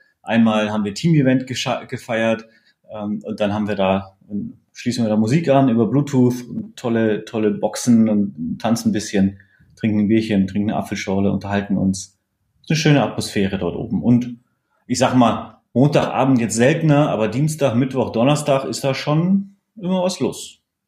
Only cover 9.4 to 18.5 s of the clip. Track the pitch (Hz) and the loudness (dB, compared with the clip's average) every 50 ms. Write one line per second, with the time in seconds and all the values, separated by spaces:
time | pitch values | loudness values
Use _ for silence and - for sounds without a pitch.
9.4 | - _ _ _ _ _ _ - - 113 104 104 104 98 110 113 110 - 104 98 | -16 _ _ _ _ _ _ -4 -2 0 0 0 2 2 2 2 2 2 2 2
10.4 | 95 95 95 104 101 107 - - 95 - 107 98 - 98 95 98 98 98 98 98 | 0 0 0 -2 -2 -2 -2 -4 -4 -6 -8 -8 -4 -4 -2 0 0 0 0 -2
11.4 | - 98 101 101 98 - 98 95 95 95 98 - - - _ _ _ _ _ _ | -4 -4 -4 -4 -2 -2 -2 0 0 0 -2 -2 -6 -16 _ _ _ _ _ _
12.4 | _ _ _ _ _ - 165 156 - 151 147 139 107 107 - - - - - 110 | _ _ _ _ _ -2 -2 2 4 4 4 4 4 0 -2 -6 -8 -4 -2 -2
13.4 | 98 95 98 92 90 85 85 - - - 98 90 76 117 123 117 123 123 - - | 0 0 -2 -2 -4 -4 -4 -6 -6 -4 -4 0 2 4 4 2 2 -2 -8 -14
14.4 | _ _ _ _ _ _ _ _ _ - 123 120 127 123 120 127 120 110 104 - | _ _ _ _ _ _ _ _ _ -6 -2 0 2 2 4 4 4 4 2 -2
15.4 | - - - _ _ _ - 117 139 147 165 147 - - - 110 131 131 131 117 | -6 -12 -18 _ _ _ 0 2 2 4 4 2 0 0 0 0 2 2 2 2
16.4 | 117 101 101 113 120 139 160 156 160 156 143 143 151 113 90 104 113 104 104 131 | 0 0 0 2 2 2 2 2 2 4 4 4 4 2 0 0 -2 -2 -2 0
17.4 | 151 151 - - 143 127 113 120 139 131 135 131 110 98 101 113 117 139 147 143 | -2 -2 -2 0 -2 0 2 0 0 0 0 -2 -4 -2 0 0 2 2 2 2
18.4 | 147 151 | 0 0